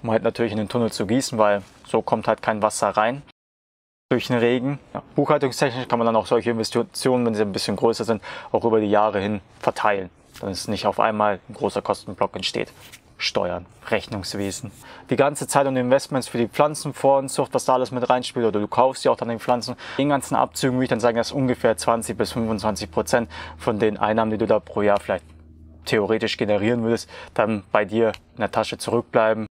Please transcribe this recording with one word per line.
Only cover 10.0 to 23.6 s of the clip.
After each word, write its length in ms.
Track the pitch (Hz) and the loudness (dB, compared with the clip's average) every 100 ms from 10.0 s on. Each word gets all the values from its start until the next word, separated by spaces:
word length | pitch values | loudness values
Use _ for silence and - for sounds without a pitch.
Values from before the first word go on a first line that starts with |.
| 90 _ _ - | -6 _ _ -10
Dann 100 | 101 | -8
ist 160 | 92 - | -8 -6
nicht 180 | 101 | -2
auf 140 | 104 98 | -2 2
einmal 400 | 110 107 104 95 - | 2 2 0 0 -8
ein 60 | |
großer 260 | 104 101 - | -4 -2 -2
Kostenblock 540 | - 101 - 98 98 | -4 -4 -6 -4 -4
entsteht. 380 | 92 92 - - - - - _ - | -4 -6 -6 -8 -10 -20 -20 _ -8
Steuern, 480 | - - 95 87 87 - - | -4 -2 -4 -6 -10 -20 -4
Rechnungswesen. 840 | 110 - 107 92 98 98 92 104 - - - - | -4 -4 -8 -8 -6 -6 -6 -12 -18 -20 -20 -4
Die 60 | 123 | 2
ganze 300 | 139 147 - | 2 2 0
Zeit 220 | 143 139 | 2 2
und 80 | 127 | 0
Investments 500 | 123 135 - 143 - | 4 2 2 -4 -4
für 120 | 135 | -2
die 100 | 117 | -2
Pflanzenvorzucht, 1040 | - 151 151 143 - 139 139 135 - 135 | 2 0 2 -8 0 2 2 0 -4 -2
was 120 | 127 - | -2 2
da 80 | |
alles 180 | 127 127 | 0 0
mit 180 | 127 120 | -2 2
reinspielt, 360 | 127 123 - 113 | 0 0 0 0
oder 120 | 104 | 0
du 80 | 104 | 0
kaufst 380 | - 131 131 | 2 2 4
dir 80 | 135 | 0
auch 40 | 117 | 0
dann 120 | 117 | -2
die 100 | 117 | -6
Pflanzen. 380 | - 123 113 120 - - | 0 -2 -2 -10 -10 -2
Den 120 | - | 0
ganzen 260 | 143 - | 0 0
Abzügen 440 | 127 127 - 139 127 | 0 0 0 0 0
würde 80 | 127 | 0
ich 40 | |
dann 80 | 117 | 2
sagen, 180 | 120 117 | 2 2
dass 140 | 113 | -2
ungefähr 460 | 143 131 120 120 107 | -2 0 2 2 2
zwanzig 400 | - 117 113 98 | 0 0 -2 -4
bis 160 | 101 | -2
fünfundzwanzig 580 | - 113 107 107 98 101 | -2 -2 -2 -2 -4 -4
Prozent 400 | - - 123 113 - - | -4 0 0 0 -10 -14
von 200 | - | -6